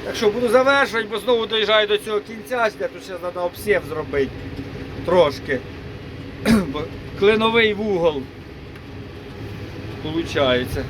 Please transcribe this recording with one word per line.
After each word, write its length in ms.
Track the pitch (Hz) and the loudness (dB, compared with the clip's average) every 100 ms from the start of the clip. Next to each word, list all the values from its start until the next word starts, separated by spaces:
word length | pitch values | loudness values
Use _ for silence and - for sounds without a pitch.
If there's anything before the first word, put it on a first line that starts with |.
Так 120 | - 135 | -6 2
що 140 | 220 | 2
буду 180 | 220 240 | 4 4
завершувати, 600 | 247 262 277 254 220 208 | 6 6 4 4 0 -2
бо 80 | 214 | -4
знову 280 | 202 233 214 | 2 2 2
доїжджаю 400 | 220 202 214 208 | 0 4 4 4
до 120 | 208 | 0
цього 220 | 214 214 | 0 -2
кінця, 500 | 208 226 208 247 226 180 | -4 -12 -4 0 0 0
де 100 | 180 | -6
тут 160 | 180 | -6
ще 100 | 180 | -12
треба 280 | 180 175 180 | -8 -6 -4
обсів 400 | 175 - 208 185 147 | -4 -4 2 2 2
зробити 420 | 156 147 143 131 - - - - - - - | -6 -2 0 0 -2 -10 -8 -10 -10 -10 -6
трошки. 540 | 143 180 151 135 - 131 - - - - - - - - | 2 6 6 4 -4 -4 -4 -12 -12 -12 -12 -12 -12 -4
<clears throat> 60 | - 226 165 | 4 4 4
Бо 160 | 147 156 - - - | -4 -6 -8 -10 2
клиновий 560 | 196 220 226 233 220 | 4 6 4 4 4
вугол 480 | 202 220 185 165 147 123 - - - - - - - - - - - - - - - - - | 2 0 2 2 0 -8 -14 -16 -16 -14 -14 -14 -12 -12 -12 -14 -10 -10 -8 -10 -10 -10 -8
получається. 840 | 156 160 165 156 135 123 120 139 123 | -4 -4 -2 2 4 4 2 -4 -4